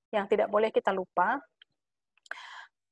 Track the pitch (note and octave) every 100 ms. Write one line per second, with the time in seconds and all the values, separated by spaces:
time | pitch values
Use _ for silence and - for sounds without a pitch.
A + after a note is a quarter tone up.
0 | _ G#3+ G3+ G#3 G#3+ G#3 A3 B3 A3+ F#3+
1 | F#3 - F#3 C4 - _ _ _ _ _
2 | _ _ - - - - - _ _